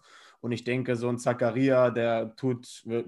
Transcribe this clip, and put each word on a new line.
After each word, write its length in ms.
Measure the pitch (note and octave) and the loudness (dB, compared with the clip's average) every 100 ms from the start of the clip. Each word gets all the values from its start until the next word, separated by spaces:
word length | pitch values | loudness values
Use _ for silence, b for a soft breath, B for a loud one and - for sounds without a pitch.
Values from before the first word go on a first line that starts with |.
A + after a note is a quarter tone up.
| b b b b | b b b b
Und 100 | A#2 | -6
ich 120 | A2+ | -4
denke, 320 | A#2+ B2+ B2 A#2+ | -2 -2 -2 -2
so 140 | A#2+ | -2
ein 80 | A#2+ | -2
Zakaria, 720 | B2 B2 A#2+ A2+ C3+ B2+ B2 | -2 0 0 2 4 4 4
der 460 | A2+ A#2 A2+ A2 - | 2 0 0 -2 -4
tut, 480 | C3 B2+ - - A2+ | -4 -4 -8 -18 -6
wär, 180 | A#2 | -4